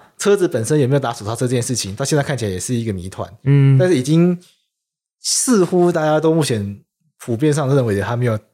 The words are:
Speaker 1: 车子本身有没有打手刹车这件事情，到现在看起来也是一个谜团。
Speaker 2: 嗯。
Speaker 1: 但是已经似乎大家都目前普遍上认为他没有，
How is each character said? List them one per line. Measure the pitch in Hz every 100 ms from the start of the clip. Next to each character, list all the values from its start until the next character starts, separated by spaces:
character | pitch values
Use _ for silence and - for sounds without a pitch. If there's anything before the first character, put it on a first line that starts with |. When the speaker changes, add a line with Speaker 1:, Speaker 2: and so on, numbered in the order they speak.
| _ -
Speaker 1:
车 | 202 202
子 | 175
本 | 165 113
身 | 151
有 | 127
没 | 143
有 |
打 | 120
手 | 113 104
刹 | 117
车 | 127
这 |
件 | 123
事 | 113 117
情， | 98
到 | 101
现 | 139 147
在 |
看 | 139 123
起 | 107
来 |
也 | 92
是 | -
一 | 120 110
个 |
谜 | 92 92
团。 | - 92 -
Speaker 2:
嗯。 | 135 139 139 135
Speaker 1:
但 | 185
是 | 131
已 |
经 | 131 165 175 175 _ _ _ _ _ _ _ _
似 | - - - 220
乎 | 170 180 175
大 | 165
家 | 151 156
都 | 160
目 | 160
前 | 135 110 101 101 _ _ _ _
普 | - 113
遍 | 151
上 | 151 135 139
认 | 117
为 | 98
他 | 95 120
没 | 123
有， | 107 _